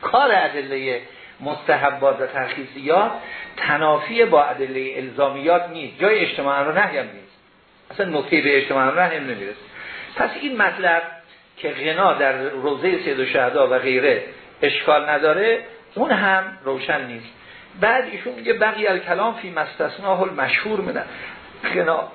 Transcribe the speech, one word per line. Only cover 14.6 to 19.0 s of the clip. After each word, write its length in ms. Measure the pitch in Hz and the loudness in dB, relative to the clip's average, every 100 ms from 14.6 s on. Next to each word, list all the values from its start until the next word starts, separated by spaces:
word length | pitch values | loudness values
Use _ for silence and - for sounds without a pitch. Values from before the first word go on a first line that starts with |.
اشکال 480 | 147 143 - 151 151 | 0 0 2 2 2
نداره، 500 | 147 156 160 214 226 - - - - | 2 2 2 2 0 -4 -20 -14 -4
اون 160 | 294 | 0
هم 320 | 208 196 190 196 202 | 2 2 2 0 -8
روشن 420 | 135 135 131 147 127 | -6 -4 -2 -4 -4
نیست. 220 | 117 113 - - - - 180 | -12 -16 -20 -20 -20 -20 0
بعد 240 | 208 254 - | 2 2 0
ایشون 280 | 202 247 | -6 -10
میگه 200 | 247 226 | -8 -2
بقی 340 | 208 214 214 208 | 2 2 2 0
الکلام 460 | 185 | 0